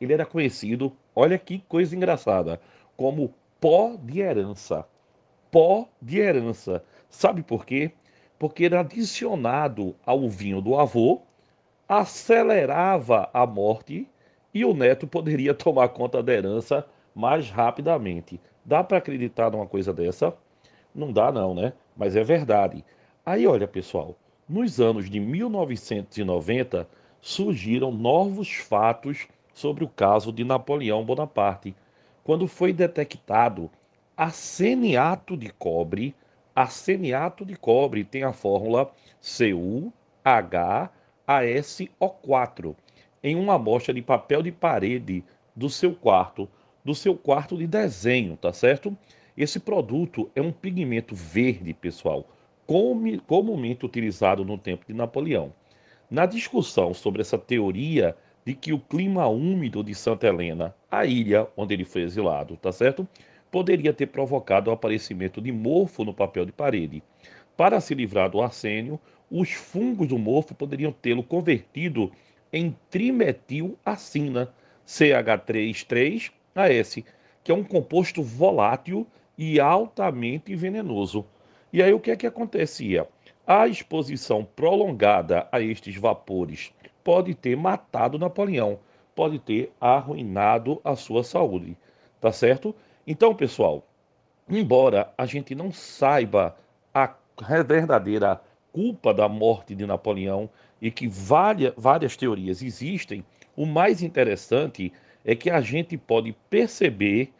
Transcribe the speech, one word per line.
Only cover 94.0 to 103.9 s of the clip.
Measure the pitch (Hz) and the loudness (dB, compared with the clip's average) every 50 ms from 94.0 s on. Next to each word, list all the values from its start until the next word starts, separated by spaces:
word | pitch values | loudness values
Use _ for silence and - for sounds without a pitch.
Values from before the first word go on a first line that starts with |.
| _ _ _ _ _ _ _ _ _ | _ _ _ _ _ _ _ _ _
embora | - 175 220 208 117 127 127 131 131 107 101 107 - - | -4 -2 0 2 4 6 6 6 6 4 2 0 -2 -4
a | - 127 | -6 -6
gente | 123 - 143 139 - 131 | -4 -4 -6 -8 -8 -8
não | 139 175 196 | -8 -8 -8
saiba | 170 - - - - - 139 139 147 139 117 104 104 101 92 82 - - _ _ _ _ _ _ - | -10 -12 -16 -20 -4 0 2 2 4 2 2 2 2 2 2 2 -2 -8 _ _ _ _ _ _ 0
a | 135 131 127 - _ _ _ _ - | 0 0 0 -2 _ _ _ _ -12
re-, | 117 104 147 165 156 | -4 0 0 2 2
verdadeira | 120 151 160 160 156 139 110 92 98 104 107 101 98 95 - - _ _ _ _ _ | 4 2 2 4 4 2 2 2 0 0 2 2 2 2 0 -6 _ _ _ _ _
culpa | - 165 208 247 214 - - 120 | -6 -4 -4 -4 -4 0 0 2
da | 101 104 107 | 4 4 2
morte | 101 104 107 110 113 113 95 - - 101 | 2 2 2 2 2 2 0 -4 -10 -10
de | 95 104 | -8 -6
Napoleão | 101 101 98 - 107 104 98 95 98 95 98 107 107 _ _ _ _ _ _ | -4 -6 -4 -4 -4 -4 -4 -4 -4 -4 -4 -6 -8 _ _ _ _ _ _
e | 113 113 | -8 -8
que | 113 - - | -6 -6 -8
vária-, | 117 95 95 98 95 147 156 190 214 214 185 139 123 - | -8 -8 -8 0 2 4 4 4 4 2 2 0 -2 -2
várias | - 113 127 143 165 156 135 - | 2 2 4 4 4 2 -4 -4
teorias | - 135 123 107 98 92 92 92 90 | -4 -2 -2 -2 -2 -4 -4 -6 -6
existem, | 131 123 110 - 123 147 101 - - - 101 101 87 - _ _ _ _ _ | -8 -10 -10 -10 -8 -8 -8 -8 -8 -10 -12 -12 -14 -16 _ _ _ _ _
o | - 151 | -6 -4
mais | 156 151 156 180 214 | 0 2 4 4 4